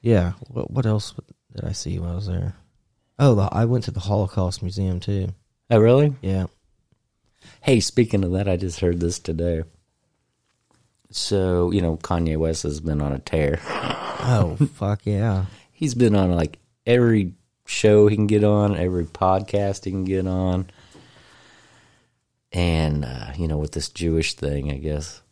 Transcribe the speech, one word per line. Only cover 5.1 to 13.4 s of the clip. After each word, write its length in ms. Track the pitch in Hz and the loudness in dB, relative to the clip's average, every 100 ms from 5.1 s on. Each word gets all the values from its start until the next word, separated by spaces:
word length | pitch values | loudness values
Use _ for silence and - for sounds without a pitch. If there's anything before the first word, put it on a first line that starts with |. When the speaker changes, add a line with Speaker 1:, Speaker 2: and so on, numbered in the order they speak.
| 101 92 92 _ _ _ | -4 -4 -8 _ _ _
Speaker 2:
Oh, 100 | 117 | 4
really? 340 | 113 127 147 131 | 6 6 4 0
Speaker 1:
Yeah. 240 | 95 95 92 _ _ _ _ _ _ _ _ _ - - | -4 -2 -4 _ _ _ _ _ _ _ _ _ -20 -8
Speaker 2:
Hey, 180 | - 127 | 2 2
speaking 440 | - - 117 104 92 | 2 0 2 2 0
of 60 | |
that, 140 | 92 98 | 0 0
I 80 | 87 | 0
just 220 | 92 85 | -2 -2
heard 180 | 90 87 | 0 0
this 200 | 85 87 | -2 -4
today. 440 | - 80 85 82 80 _ _ _ _ _ _ _ _ _ _ _ _ _ _ | -6 -4 -2 -2 -6 _ _ _ _ _ _ _ _ _ _ _ _ _ _
So, 580 | - - 101 92 87 87 | -8 -2 0 2 2 2
you 100 | 98 | 2
know, 160 | 85 85 | 0 -2
Kanye 400 | - 87 82 78 | -2 -2 0 0
West 260 | 80 82 | -2 -2
has 160 | 82 73 | -4 -6
been 200 | 80 76 | -4 -2
on 100 | 71 | -2
a 60 | 69 | -4
tear. 400 | - 80 | -4 -2